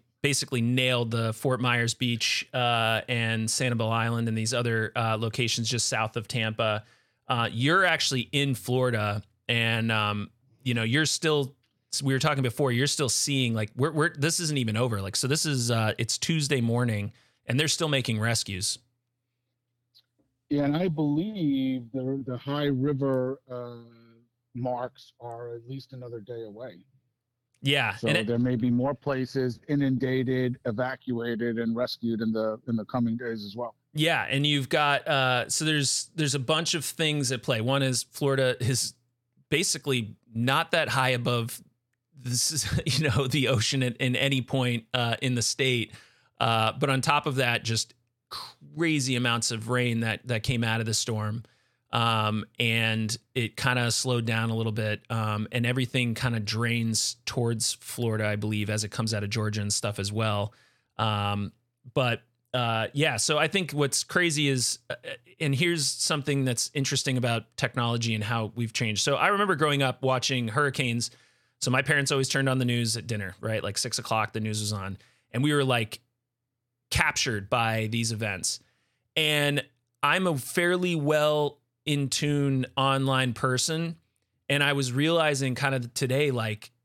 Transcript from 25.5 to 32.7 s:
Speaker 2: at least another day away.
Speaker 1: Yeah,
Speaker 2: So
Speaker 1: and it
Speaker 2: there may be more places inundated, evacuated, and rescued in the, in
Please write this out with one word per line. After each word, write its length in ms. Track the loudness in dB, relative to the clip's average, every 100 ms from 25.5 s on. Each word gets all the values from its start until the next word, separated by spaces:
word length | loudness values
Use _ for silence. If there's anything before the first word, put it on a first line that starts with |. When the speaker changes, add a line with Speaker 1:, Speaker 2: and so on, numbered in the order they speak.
Speaker 2:
at 140 | -10 -10
least 240 | -12 -12
another 280 | -16 -12 -12
day 240 | -10 -12
away. 400 | -12 -12 -14 -16 _ _ _ _ _ _ _ _
Speaker 1:
Yeah, 300 | 0 2 2
Speaker 2:
So 140 | 0 0
Speaker 1:
and 80 | 0
it 100 | 2
Speaker 2:
there 140 | 0
may 160 | 2 2
be 140 | 2
more 220 | 2 0
places 680 | -2 -2 -2 -2 -2 -2 -4 -2
inundated, 880 | 2 2 2 2 2 2 2 0 -2
evacuated, 960 | -4 -2 -4 -4 -6 -4 -2 -2 -2 0
and 160 | -2 -2
rescued 440 | -2 -2 -2 0
in 120 | 0
the, 260 | 0 -2 -4
in 80 | -4